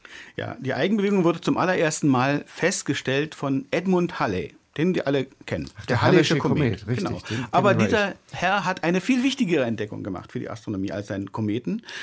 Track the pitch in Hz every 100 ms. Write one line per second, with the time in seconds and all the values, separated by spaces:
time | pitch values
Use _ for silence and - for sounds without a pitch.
0 | - - - - - - 131 113 180 214
1 | 196 202 165 175 - 139 170 180 156 156
2 | 151 127 135 143 - - 165 - - 139
3 | - 135 151 - 139 135 - 165 185 180
4 | 175 - 131 92 71 - _ - 175 170
5 | 139 139 127 - - 92 69 - - 113
6 | 151 160 147 156 - - 127 92 104 123
7 | 196 - - 117 120 - - 113 104 107
8 | 101 - - - 180 202 175 185 170 180
9 | - 254 262 254 196 160 120 107 107 107
10 | 104 92 101 123 - - - 98 98 90
11 | 104 98 101 113 107 113 - 208 - -